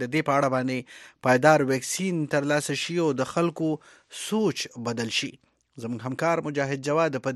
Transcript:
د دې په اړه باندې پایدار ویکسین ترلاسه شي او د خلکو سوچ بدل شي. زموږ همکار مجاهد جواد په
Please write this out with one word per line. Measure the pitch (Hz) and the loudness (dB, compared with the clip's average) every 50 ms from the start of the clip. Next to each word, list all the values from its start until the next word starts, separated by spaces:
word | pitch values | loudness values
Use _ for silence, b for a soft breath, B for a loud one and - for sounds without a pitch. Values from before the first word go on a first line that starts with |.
د | 127 123 | -4 -2
دې | 127 156 151 | -2 0 0
په | 147 139 | 2 2
اړه | 139 143 135 127 | 4 4 2 2
باندې | 127 127 131 127 127 120 B B B B B B B - | 0 0 0 -2 -4 -6 B B B B B B B 2
پایدار | 131 127 127 131 156 156 147 139 131 | 4 4 6 8 8 8 6 6 2
ویکسین | 135 131 - - - - 185 190 180 165 151 135 - | 0 0 -2 -4 -4 -4 -2 -2 -2 -2 -2 0 0
ترلاسه | 147 139 147 147 151 - - 143 139 | 0 0 0 0 0 0 -2 -4 -4
شي | - - 170 175 165 | -4 -4 -2 0 0
او | 156 135 123 | 0 0 0
د | 131 - | -2 -2
خلکو | - 165 170 170 160 - 165 156 151 147 b b b b b b - - | 0 0 0 0 -2 -2 -2 -2 -2 -4 b b b b b b -16 -14
سوچ | - - 208 220 220 180 131 - - - - 127 117 120 | -6 -4 -2 0 0 0 -2 -4 -6 -10 -10 -8 -6 -4
بدل | 117 117 117 113 - | -4 -2 -4 -2 -2
شي. | - - - 123 - _ _ _ _ _ _ _ - 113 | -4 -4 -6 -8 -14 _ _ _ _ _ _ _ -10 -8
زموږ | 113 120 110 113 131 | -8 -6 -6 -6 -6
همکار | 131 - 160 165 165 160 151 | -4 0 0 0 0 0 -2
مجاهد | 151 143 143 139 135 139 135 135 147 | -2 -2 -2 -2 -2 -2 -4 -2 0
جواد | 147 160 165 160 135 | 2 2 2 2 0
په | 127 - 135 127 | -2 -4 -4 -2